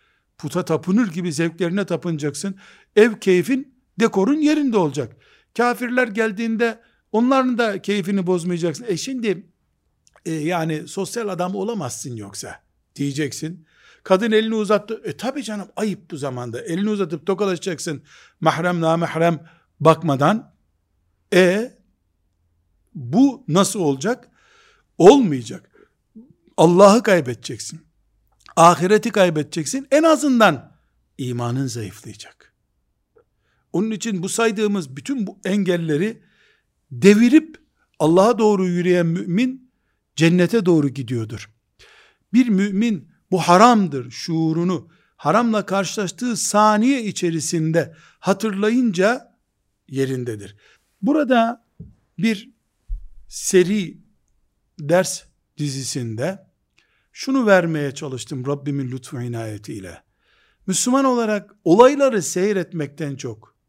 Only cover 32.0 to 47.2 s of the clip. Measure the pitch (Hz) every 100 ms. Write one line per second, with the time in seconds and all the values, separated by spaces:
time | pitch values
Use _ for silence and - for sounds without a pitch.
32 | 120 101 - _ _ _ _ _ _ _
33 | _ _ _ _ _ _ _ 170 220 220
34 | 220 190 185 - 233 214 214 202 143 135
35 | - 277 190 - 185 208 185 175 165 147
36 | 208 226 _ _ _ _ _ _ _ 123
37 | 180 208 240 302 311 - _ _ _ -
38 | 151 175 208 220 214 202 185 175 175 180
39 | 170 175 202 180 254 262 _ _ _ _
40 | _ - 165 180 175 226 180 165 143 127
41 | 117 120 107 110 - _ _ _ _ _
42 | _ _ _ 233 247 190 202 190 233 185
43 | - _ _ 185 156 180 240 226 180 139
44 | 120 - - 165 160 160 175 165 - _
45 | _ _ 143 196 233 214 196 190 185 -
46 | 185 - 247 208 - 208 214 208 240 277
47 | 214 -